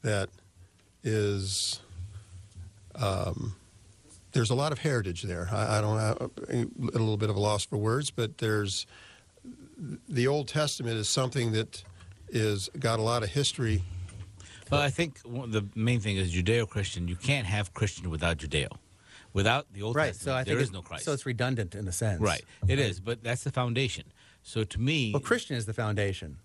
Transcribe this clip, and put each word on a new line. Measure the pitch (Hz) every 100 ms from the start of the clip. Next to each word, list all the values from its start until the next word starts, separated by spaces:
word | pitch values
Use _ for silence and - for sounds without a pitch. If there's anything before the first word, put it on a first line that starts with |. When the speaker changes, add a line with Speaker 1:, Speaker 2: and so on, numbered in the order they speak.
Speaker 1:
that | 120 104 98 - - - - _ _ _
is, | - 110 101 101 98 98 - - - - - - - - - - - - -
um, | - 104 95 92 87 113 - - - - - - - -
there's | 135 110
a |
lot | 123 147
of | 143
heritage | 160 123 92 85
there. | 98 87 87
I, | 101 110 107
I |
don't, | 107 107
I, | 107 - 127 - -
a | 123 117 - 131 117
little | 110 107
bit | 107
of | 101
a |
loss | 104 104
for | - 104
words, | 107 123 143
but | - 110 -
there's, | 110 107 101 - - - - - - - 247 - - - 147 - -
the | 135 127
Old | 147 139
Testament | 156 147 - 120 113
is | 104
something | - 127 135 117
that | 110 110 - - - - - -
is, | 120 107 101 - 160
got | 127 113
a |
lot | 110 120
of | 107
history. | 143 139 - 117 92 90 - - - - - - - -
Speaker 2:
Well, | 147
I | 143
think | 139 170 -
one, | 117 123 120
the | 110 101
main | 113 113 120
thing | 104 95
is | 92
Judeo-Christian. | 87 90 120 110 107 92 - 87
You | 87
can't | 131 143 98
have | 104 101
Christian | - 104 - 90
without | 78 85 80
Judeo. | 76 78 65 - _ - - - -
Without | 98 101 135 -
the | 98
Old | 107 135
Speaker 3:
Right, | 147
Speaker 2:
Testament, | -
Speaker 3:
so | 139
I | 127
Speaker 2:
there | 120
Speaker 3:
think | 113
Speaker 2:
is | 131
Speaker 3:
it, |
Speaker 2:
no | 92
Christ. | - 80
Speaker 3:
so | -
it's | 139 135
redundant | 120 127 123 90
in | 98 95
a |
sense. | 90 113 87
Speaker 2:
Right, | 104 73 - - 95
it |
Speaker 3:
Right. | 135
Speaker 2:
is, | 117 87
but | 101 117
that's | 117 127
the | 139
foundation. | 131 123 117 127 - - - - -
So | - 113
to | 107 -
me, | 127 160 113
Speaker 3:
Well, | 104
Christian | - 233 - 127
is | 104
the |
foundation | 110 110 104 101 92 80 71